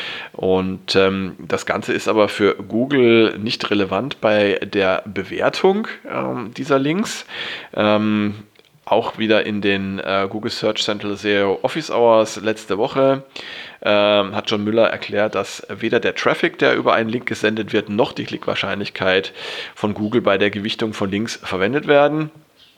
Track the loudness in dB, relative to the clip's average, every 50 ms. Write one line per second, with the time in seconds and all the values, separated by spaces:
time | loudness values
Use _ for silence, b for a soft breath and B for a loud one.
0 | B B B B B B B -2 0 2 2 2 2 0 -4 -6 -4 0 2 4
1 | 4 4 2 0 -4 -6 -8 -12 -8 -4 -4 -4 -2 -2 -4 -2 -2 -2 -2 -2
2 | 0 2 4 4 4 2 2 2 2 2 2 0 -4 -4 -2 -2 0 2 4 4
3 | 6 6 8 6 6 4 2 -2 -4 -4 -4 -4 -2 -2 0 0 0 0 0 -2
4 | -2 -4 -6 0 0 2 4 4 4 2 2 0 -2 -2 0 0 2 2 0 0
5 | -4 -6 -8 -8 -8 -6 -4 -2 -2 -2 0 2 2 2 2 2 -2 -6 -10 -14
6 | -12 -8 -6 -6 -4 -4 -6 -6 -8 -10 -10 -8 -2 0 2 2 2 2 0 -2
7 | -2 -4 -6 -10 -12 B B B B B B B B B -4 0 2 2 2 2
8 | 2 0 0 0 0 -2 -4 -8 -16 _ _ _ _ _ _ _ -4 0 0 0
9 | 0 -2 -4 -4 0 2 2 2 0 0 -4 -2 0 0 0 0 -2 -4 -6 -6
10 | -4 -2 -2 -2 -2 -2 -6 -6 -6 -6 -6 -2 -2 -2 -2 0 -2 -4 -4 -4
11 | -4 -6 -6 -2 0 0 2 2 4 2 0 0 0 -4 -4 -4 -6 -2 2 4
12 | 6 6 6 6 4 2 -2 -4 -2 -2 -2 -2 -2 -4 -2 -2 0 0 2 2
13 | 4 4 2 0 -2 B B B B B B B B B B B 0 2 4 4
14 | 6 6 4 4 2 0 -2 -6 -4 -2 -2 -2 0 0 2 4 4 2 2 -2
15 | -6 -4 -2 0 0 0 0 -4 -4 -6 -8 -14 -12 -12 -10 -4 -2 0 0 2
16 | 0 0 -2 0 0 0 0 2 0 -2 0 2 2 2 4 4 2 2 2 2
17 | 2 0 -2 -4 -4 -4 -6 0 0 0 0 0 -4 -2 -2 -2 -2 0 0 0
18 | 0 0 -2 -8 -8 -8 -8 -6 -4 -4 -4 -4 -4 -4 -4 -4 -6 -8 -6 -2
19 | 2 2 2 2 2 -2 B B B B B B B B B -4 -2 -2 -2 -2
20 | -2 0 2 2 4 4 2 4 2 0 0 -2 -4 -4 -4 -2 -4 -4 -2 -4
21 | -4 -2 -2 -2 -2 -4 -6 -10 -10 -6 -2 0 0 0 0 -2 2 4 6 6
22 | 6 4 2 0 -4 -6 -8 -18 _ _ _ _ -20 _ _